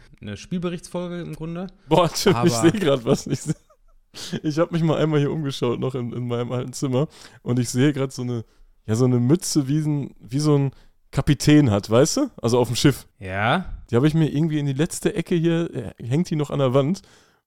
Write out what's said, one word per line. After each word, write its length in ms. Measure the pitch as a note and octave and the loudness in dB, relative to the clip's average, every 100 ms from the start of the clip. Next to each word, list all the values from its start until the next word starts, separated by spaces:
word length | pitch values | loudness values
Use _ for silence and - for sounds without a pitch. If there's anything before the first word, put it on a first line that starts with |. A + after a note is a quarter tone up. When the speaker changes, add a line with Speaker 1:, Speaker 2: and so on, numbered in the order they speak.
| - - | -20 -16
Speaker 1:
eine 160 | G#2 G2+ | -14 -12
Spielberichtsfolge 840 | - F3+ F3 E3+ - F3 F3 F3 | -8 -6 -6 -8 -10 -10 -8 -10
im 140 | D#3 | -10
Grunde. 320 | D#3 D#3+ E3+ F#3 - - | -10 -10 -10 -12 -10 2
Speaker 2:
Boah, 200 | D#3 E3+ | 4 4
Tim, 240 | - G3+ | 2 2
ich 40 | B2 | 4
Speaker 1:
Aber 120 | E3 | 4
Speaker 2:
seh 220 | A#2 D#3+ | 4 2
grad 340 | G#3+ E3 C3+ | 4 2 2
was. 220 | A#2 C#3 - | 2 0 0
Ich 140 | - | -6
seh, 120 | D3 - _ _ _ _ _ - - - | -4 -6 _ _ _ _ _ -16 -10 -6
ich 160 | D#3 D3 | -4 -2
hab 140 | E3+ | 0
mich 100 | E3+ | 0
mal 140 | D#3+ C#3+ | 0 0
einmal 220 | D#3 D3+ | 2 2
hier 100 | C#3+ | 0
umgeschaut, 480 | D3 C#3 - B2 A#2 | -2 -6 -4 -2 -2
noch 140 | B2+ | -4
in, 180 | C3 A#2+ | -6 -8
in 140 | A#2+ B2 | -6 -6
meinem 260 | A#2+ A#2+ | -4 -4
alten 200 | B2 B2+ | -6 -6
Zimmer. 360 | - C#3+ B2+ D#3 - - - | -6 -2 0 -2 -6 -20 -12
Und 160 | - B2 | -4 -2
ich 100 | A#2+ | 0
sehe 240 | B2 D3 | 2 2
grad 200 | C#3 C3+ | 2 -4
so 100 | C3 | -6
eine, 220 | B2 A#2+ - _ - _ - | -6 -6 -8 _ -20 _ -4
ja, 80 | |
so 100 | A2 | 2
eine 160 | B2+ B2 | 2 4
Mütze, 480 | A#2+ F3 - E3 C3 | 4 2 2 -2 0
wie 120 | D#3 | 0
so 100 | D3+ | 0
ein, 240 | D3 C3 - | -2 -6 -12
wie 180 | G#2+ C3+ | -8 -2
so 180 | D3+ C#3+ | 2 2
ein 140 | C#3 - _ _ _ | 0 -6 _ _ _
Kapitän 600 | C3+ C#3+ C#3+ - D3+ C#3+ | -2 0 2 6 6 6
hat, 200 | G2+ G2+ | 2 2
weißt 260 | A2+ D3 - | 2 4 0
du? 140 | C#4 - | -4 -2
Also 180 | A#2 B2 | 0 2
auf 100 | B2 | 0
dem 80 | A#2 | 2
Schiff. 300 | D3 - - - | 2 2 -8 -14
Speaker 1:
Ja. 480 | G2 F#2+ A2 E3+ F3+ - - | -8 -2 0 0 -4 -12 -2
Speaker 2:
Die 60 | A#2 | 2
hab 80 | |
ich 100 | D3+ | 2
mir 180 | D#3+ D3+ | 2 0
irgendwie 260 | C#3+ D#3+ D3+ | 0 -2 -2
in 60 | |
die 80 | C#3+ | -2
letzte 420 | C3+ E3 - E3+ | -2 -4 -2 -4
Ecke 200 | F3 - | -4 -2
hier, 600 | F3 E3 E3 E3+ C3+ G#2 - | 0 0 0 -4 -8 -12 -12
äh, 80 | A#2 | -4
hängt 240 | C#3+ F3+ | -2 -2
die 60 | D#3 | -4
noch 140 | C#3+ | -4
an 100 | C#3+ | -2
der 120 | C3+ | 2
Wand. 300 | C3 C3+ F#3+ _ _ _ _ | 2 2 -2 _ _ _ _